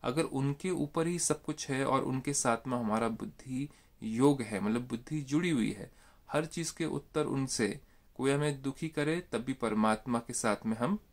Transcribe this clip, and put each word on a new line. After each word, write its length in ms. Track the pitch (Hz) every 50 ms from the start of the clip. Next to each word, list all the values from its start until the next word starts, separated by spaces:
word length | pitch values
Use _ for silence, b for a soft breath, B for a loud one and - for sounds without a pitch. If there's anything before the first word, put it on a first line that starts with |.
| -
अगर 200 | 120 123 151 160
उनके 460 | - - 135 135 139 143 143 - 185
ऊपर 360 | 180 - 147 147 - 165 160 165
ही 100 | 175 175
सब 220 | - - 151 - -
कुछ 260 | - 151 - - -
है 140 | 139 131 135
और 180 | 135 131 135 -
उनके 300 | - 127 131 131 - 143
साथ 340 | - - 127 117 113 - 131
में 100 | 127 123
हमारा 300 | 120 107 107 110 113 113
बुद्धि 580 | 113 113 - - - - - 131 131 127 143 143 b b b b b b
योग 400 | - 110 110 113 131 143 147 135
है, 180 | 120 104 107 98
मतलब 280 | 95 104 110 120 123 123
बुद्धि 340 | 123 113 - - 151 156 143
जुड़ी 260 | 127 139 180 - 180
हुई 220 | 160 127 107 -
है, 200 | - - - - b b b b b b b -
हर 160 | - 147 160 160
चीज 240 | - - 165 160
के 140 | - - 165 156
उत्तर 380 | - 143 - - - 156 151
उनसे, 540 | - - 135 135 127 - - 117 101 101 - b b b b b b b
कोई 160 | - 123 135
हमें 300 | 139 143 147 151 143 135
दुखी 280 | 131 139 139 - - 156
करे 300 | 160 - 147 147 160 175 175 -
तब 120 | - 117 117
भी 100 | 131 135
परमात्मा 640 | - - 113 107 107 107 110 110 107 - - 120 117
के 140 | 117 - 120
साथ 320 | - - 113 104 - -
में 120 | 110 110 113
हम 220 | 120 135 202 214 - _